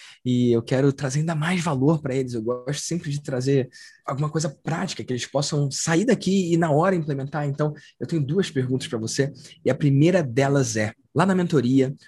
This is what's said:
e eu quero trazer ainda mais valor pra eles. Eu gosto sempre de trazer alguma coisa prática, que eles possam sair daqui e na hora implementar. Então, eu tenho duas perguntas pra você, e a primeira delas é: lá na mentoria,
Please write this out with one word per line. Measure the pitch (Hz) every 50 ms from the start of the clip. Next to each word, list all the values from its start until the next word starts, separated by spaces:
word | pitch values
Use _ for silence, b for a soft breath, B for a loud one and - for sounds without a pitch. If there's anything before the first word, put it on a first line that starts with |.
| B B B B -
e | 127 123 123 123 120
eu | 117 117 117
quero | - 143 131 139 143
trazer | 135 - 143 131 127 147
ainda | 156 165 165
mais | 151 151 170 185 180 156
valor | 175 147 127 131 147 165 151
pra | 156 139 127
eles. | 135 131 127 120
Eu | 117
gosto | 107 113 123 123 123 127 147 147
sempre | - - 165 170 - 147
de | 143 147
trazer | - - 135 127 127 139 139 135 123 B B B B B B B B
alguma | - 123 123 151 151
coisa | - 160 156 165 - - -
prática, | - 156 175 190 - - - 110
que | -
eles | 127 120 -
possam | - - 139 147 - - 147 143 139
sair | 131 - - - 165 165 208
daqui | 262 214 - - 185 190 196 185 165 170
e | 165
na | 175 160
hora | 143 147 170 196 190
implementar. | 175 156 156 143 135 135 139 - 156 147 143
Então, | 139 - 151 151 151 B B B B -
eu | - -
tenho | 165 165 143
duas | 120 151 202 190 -
perguntas | - 139 127 123 131 127 - -
pra | - 117
você, | 110 113 - - 135 139 B B B B B B -
e | 117
a | 131
primeira | 160 156 143 139 135 151 170 185 185 160
delas | 127 113 131 135 139 139 143 135 120 107
é: | 110 107 107 - _ _ _ -
lá | 139 175
na | 196 190
mentoria, | 185 180 170 165 143 117 120 135 135 131 131 143 B B